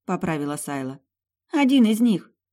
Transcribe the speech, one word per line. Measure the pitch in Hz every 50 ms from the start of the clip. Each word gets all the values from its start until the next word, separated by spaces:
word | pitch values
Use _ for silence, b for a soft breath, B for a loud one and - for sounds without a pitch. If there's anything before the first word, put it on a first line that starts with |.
| _
поправила | - 185 170 - 175 160 147 147 143 147
Сайла. | 147 - 151 143 135 131 131 139 - _ _ _ _ _ _ _ _ _ _
"Один | - 294 277 254 285 269 226
из | 214 220 220
них. | 247 240 196 - - - _ _ _ _